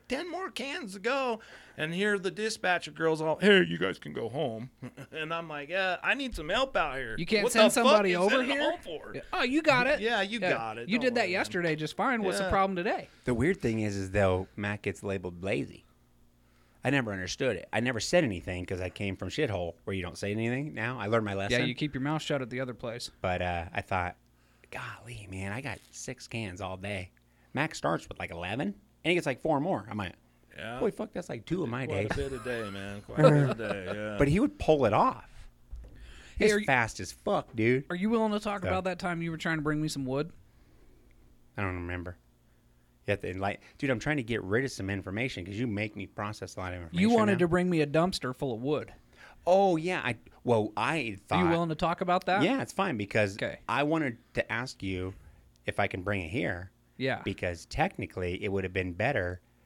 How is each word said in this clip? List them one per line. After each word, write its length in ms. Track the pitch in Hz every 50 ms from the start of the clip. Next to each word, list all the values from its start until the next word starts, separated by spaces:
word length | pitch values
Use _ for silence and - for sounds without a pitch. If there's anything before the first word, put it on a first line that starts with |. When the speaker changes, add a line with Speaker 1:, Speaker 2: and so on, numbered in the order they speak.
| _ -
Speaker 1:
ten 240 | 247 277 359 359
more 180 | 311 359 381 294
cans 440 | - - 247 277 294 370 294 196 185
to 60 | 202
go. 420 | 185 233 277 277 262 247 226 214 - - - - - - -
And 180 | - 151 160 170
here 240 | 180 202 208 208 202
the 140 | 175 190
dispatcher 600 | 165 190 214 220 214 - - 185 180 170 - 160
girl's 300 | 151 151 160 160 160 151
all, 140 | 160 156 151 -
"Hey, 260 | 175 208 202 190 180
you 140 | 165 170 160
guys 220 | 180 190 90 -
can 140 | - 151 147
go 160 | 123 117 110
home." 400 | 117 143 151 123 110 110 117 135 _ _
<laughs> 300 | 131 120 - - 135 -
And 220 | - 160 156 160 165
I'm 160 | 165 170 160
like, 220 | 151 143 143 139
"Uh, 260 | 175 190 190 185 180 - -
I 100 | 185 214
need 220 | 269 277 254 208
some 120 | 175 156 151
help 260 | 190 247 269 269 - 196
out 180 | 165 147 131 135
here. 180 | 131 113 110 -
Speaker 2:
You 80 | 170
can't 180 | - 220 208 202
Speaker 1:
What 80 | 240
Speaker 2:
send 140 | - 226 214 214
Speaker 1:
the 40 | 220
fuck 80 | - 233
Speaker 2:
somebody 240 | 262 294 214 202 190
Speaker 1:
you 40 | 175 175
Speaker 2:
over 120 | 185 208 262 262
Speaker 1:
sending 200 | 247 247 277 285
Speaker 2:
here? 60 | 302 330
Speaker 1:
home 80 | 339 349
for?" 320 | - - 160 - - - -
Speaker 2:
Yeah. 80 | 135 - - -
"Oh, 100 | 370 269
you 180 | 240 269 311
got 260 | 311 311 269 247 247 262
it." 120 | - -
Speaker 1:
Yeah, 220 | 202 226 240 208
you 180 | 196 202 220 233
Speaker 2:
Yeah. 100 | 185 180
Speaker 1:
got 260 | - 113 113 110 110 117
it. 100 | 120 165
Speaker 2:
You 100 | 202 233
Speaker 1:
Don't 60 | 254
Speaker 2:
did 100 | 247 233
that 60 | 240
Speaker 1:
worry, 60 | 214 180
man. 40 | 180
Speaker 2:
yesterday 420 | 196 247 - - - 175 165 156
just 200 | 156 156 151 - -
fine. 260 | 202 262 247 226 202
What's 140 | 185 165 151
the 80 | 190
Speaker 1:
Yeah. 40 | 185
Speaker 2:
problem 260 | 214 196 190 196 196 175
today? 320 | 175 226 370 - 165 - - - -
Speaker 3:
The 80 | 127 127
weird 260 | 113 127 170 196 -
thing 180 | - 120 113 110
is, 160 | 107 107 101 98
is 140 | 95 92
though, 360 | 92 104 101 95 92 92 95 - -
Mac 260 | - 101 101 104 104 -
gets 200 | 104 92 - -
labeled 400 | 101 98 95 87 92 87 85 90
lazy. 420 | 95 113 143 131 - - - - _ _ _ _ _ _ _ _ _ _ _ _ _ _ _ _ _ _ _ -
I 80 | 123
never 200 | 139 139 123 107
understood 460 | 98 92 92 90 - - 131 127 104 -
it. 100 | - - -
I 80 | 110
never 180 | 117 127 131 110
said 240 | - - - 180 165
anything 420 | 120 95 85 78 101 90 90 90
'cause 140 | - 98 90
I 100 | 92 92
came 280 | - - 104 98 95 -
from 100 | - 92
shithole 460 | - - 156 120 98 90 87 85 - _ -
where 100 | - 98
you 80 | 95
don't 160 | 87 87 76 -
say 140 | - 101
anything 420 | 104 110 113 117 123 135 147 156 151
now. 240 | - 110 120 131 120
I 100 | 101 104
learned 180 | 113 117 110
my 80 | 104 98
lesson. 260 | 98 98 104 123 123
Speaker 2:
Yeah, 60 | 127
you 100 | 123 123
keep 180 | - 151 147 147
your 80 | 131
mouth 200 | 135 147 156 151
shut 200 | - - 151 139
at 80 | 127 110
the 120 | 120 127
other 120 | 131 123 117
place. 380 | - - 117 110 123 - - - _
Speaker 3:
But, 200 | - 92 90 90
uh, 240 | 90 87 87 85 85 98 -
I 80 | 104
thought, 340 | - - 98 92 87 90 - _ _ _ _ _ _ _ _ _ _ -
golly, 560 | - - - - 104 - - 120 120 110 101 92
man, 220 | 95 95 95 98
I 100 | 101 123
got 180 | 143 131 98 - - -
six 360 | - - - - 127 - - -
cans 340 | - 113 110 95 90 92
all 160 | 98 92 95 92
day. 340 | 92 101 104 95 92 - _ _ _ _ _ _ _ _ -
Mac 200 | 127 156 156 -
starts 320 | - - 151 165 151 - -
with, 120 | - -
like, 120 | 87 87
eleven, 360 | 90 85 87 90 104 131 160 208 196 - - _ _ _ -
and 60 | 156
he 40 | 180
gets, 100 | 175 -
like, 160 | 147 127 -
four 180 | - 156 156 135
more. 260 | 147 185 175 107 98 110
I'm 80 | 107 104
like, 160 | 98 87 - _ _ _ _ _ _ _ - -
Speaker 1:
Yeah. 200 | 82 110 120 127
Speaker 3:
"Holy 120 | - 208
fuck, 220 | - - - - -
that's, 160 | 190 175 -
like, 160 | 151 117 -
two 180 | - 165 190 160
of 60 | 117
my 160 | 117 127 135 123
Speaker 1:
Quite 220 | 104 98 104 110
Speaker 3:
days." 160 | - 139 139
Speaker 1:
a 40 | 139
bit 120 | 135 123
a 20 | -
day, 260 | 127 120 117 110 101
man. 320 | 98 98 98 101 101 104
Quite 180 | - - 117 -
a 120 | 151 151
bit 180 | 151 147 143 127
a 40 | 110
Speaker 3:
<laughs> 200 | 113 110 104 101
Speaker 1:
day, 120 | 98 92 92 101
yeah. 200 | 107 107 107 104 101
Speaker 3:
But 100 | 143 139
he 120 | 151 202
would 200 | 277 302 - -
pull 260 | - - 156 143 127
it 80 | 104 104
off. 320 | 139 214 262 - - - - - - - - - _ - - - - - - - - - - - - - - - -
Speaker 2:
Hey, 80 | 196
Speaker 3:
He's 80 | 214 -
Speaker 2:
are 60 | 226
you, 60 | 208
Speaker 3:
fast 340 | - 135 123 117 110 - -
as 120 | 92 -
fuck, 420 | - - - 214 202 156 - - -
dude. 300 | 113 110 117 127 131 143 -
Speaker 2:
are 60 | 180
you 140 | 180 190 220
willing 220 | 233 226 220 214
to 80 | 208 202
talk 220 | 208 214 202 196
Speaker 3:
So 60 | 180 185
Speaker 2:
about 140 | 185 190 185
that 140 | 185 180 175
time 220 | 190 175 175 165
you 100 | 170 165
were 60 | 165 156
trying 200 | - 170 160 160
to 40 |
bring 200 | 143 151 151 151
me 60 | 156 151
some 160 | - 139 135
wood? 260 | 127 131 139 156 170 - - - - _ - - - - - - - - - - - - - - - - - - - - 107
Speaker 3:
I 40 |
don't 140 | 101 92 90
remember. 420 | 90 87 87 90 87 85 90 90 - _ _ _ _ _ _ _ _ _ _ _ _ _ _ _ _ -
You 60 | -
have 100 | 101 -
to 80 | - 95
enlighten, 300 | 92 92 95 101 - - - - - -
dude, 120 | 143 135
I'm 100 | 127 107
trying 180 | - 147 151 147
to 60 | 120
get 180 | 110 117 104 92
rid 200 | 92 101 120 135
of 80 | 127
some 180 | - - 98 95
information 540 | 101 98 - 92 95 107 127 135 - - 87
'cause 120 | 95 101
you 120 | 107 127 120
make 280 | 101 104 107 107 -
me 100 | 104 95
process 500 | - - - 104 104 107 - - 101 -
a 40 | -
lot 140 | 92 90 90
of 60 | 90
Speaker 2:
You 40 | 87
Speaker 3:
information 280 | 82 - 175 190 226 240
Speaker 2:
wanted 180 | 226 214 208 196
Speaker 3:
now. 40 | 170
Speaker 2:
to 80 | 180 170
bring 220 | 170 180 180 180
me 120 | 175 160
a 60 | 151 147
dumpster 480 | 139 156 170 190 190 - - 127 127
full 180 | - 147 135 113
of 80 | 107
wood. 320 | 123 139 151 127 - - - - _ _ - - - - - - - 170
Speaker 3:
Oh, 280 | 185 196 202 190 175 160
yeah. 240 | 156 180 185 151 -
I, 140 | 123 120 - - - - - -
well, 280 | 123 120 110 107 104 - 104
I 200 | 113 131 160 160
Speaker 2:
Are 40 |
you 160 | 127 113 98 95
Speaker 3:
thought 320 | - - - 180 180 170
Speaker 2:
willing 200 | 170 165 170 165
to 60 | 156
talk 260 | - 185 165 170 -
about 240 | 190 175 175 185 - -
that? 160 | 180 202 226
Speaker 3:
Yeah, 180 | 196 269 269
it's 100 | - - -
fine 240 | - 190 190 135 104
because 380 | 104 - - 113 104 98 98
Speaker 2:
Okay. 240 | - 131 95 - - - -
Speaker 3:
I 160 | 113 131 147
wanted 340 | 147 165 160 151 131 113 - _ _ -
to 160 | 120 - -
ask 320 | 117 117 123 131 - - 98
you 300 | 95 95 90 92 92 92 - - - - - _ _ _ _ -
if 140 | - - -
I 80 | 101 98
can 160 | - 95 90
bring 180 | 98 104 98
it 80 | 85 78
here. 420 | 78 135 170 143 92 87 98 95 _ _ _ _ _ -
Speaker 2:
Yeah. 240 | 127 131 120 - -
Speaker 3:
Because 420 | 107 98 - - 110 87 85 -
technically, 800 | - - - 156 190 - - 98 - - 95 90 87 92 - 104
it 60 | 101
would 120 | 95 98 92
have 100 | 92 90
been 200 | 95 92 92 87
better 480 | 87 107 131 143 110 90 90 92 - _ _ _ _ _